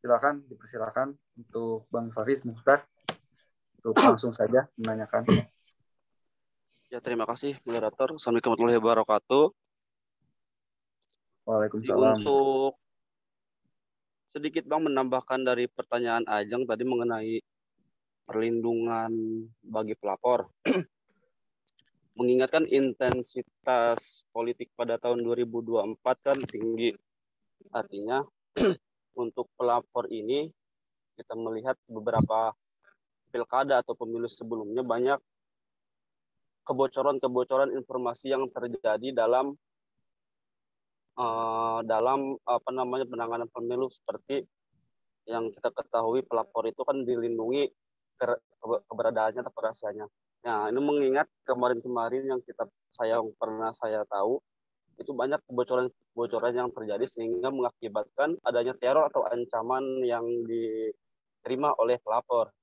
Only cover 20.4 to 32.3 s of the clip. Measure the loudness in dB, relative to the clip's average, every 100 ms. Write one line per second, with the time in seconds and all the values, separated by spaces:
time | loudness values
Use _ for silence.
20.4 | 0 _ 0 0 -2 _ _ _ _ _
21.4 | _ _ _ _ _ _ _ -2 2 4
22.4 | 4 2 4 4 2 0 0 0 -2 -10
23.4 | -12 _ 0 4 4 0 -4 -18 -12 -4
24.4 | -4 -4 -8 -6 -4 -2 0 0 0 0
25.4 | -2 -4 -2 0 -2 -2 -2 0 0 -2
26.4 | -2 -6 -4 0 0 -2 _ _ _ _
27.4 | _ _ -8 -6 -6 -8 -4 -2 -4 _
28.4 | _ 0 2 2 _ _ _ -6 -6 -4
29.4 | -10 _ 0 0 0 -6 -4 -6 -2 -2
30.4 | -2 _ _ _ _ _ _ _ -12 -8
31.4 | -6 -4 -4 -6 _ -6 0 2 2